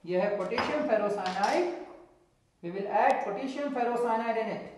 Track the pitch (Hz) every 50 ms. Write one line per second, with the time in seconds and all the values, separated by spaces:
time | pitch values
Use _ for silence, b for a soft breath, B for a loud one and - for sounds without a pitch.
0 | - 170 180 180 - - 202 190 185 - 226 254 - 247 302 294 - - 220 214
1 | 202 202 202 - 185 185 185 190 202 226 294 349 359 349 - - - - - -
2 | - - - _ _ _ _ _ _ _ _ _ - 170 180 196 202 - - 214
3 | 240 277 262 - 240 208 202 - 269 - - 285 285 277 262 247 240 240 240 240
4 | 240 233 226 226 233 233 220 220 220 202 170 - - - -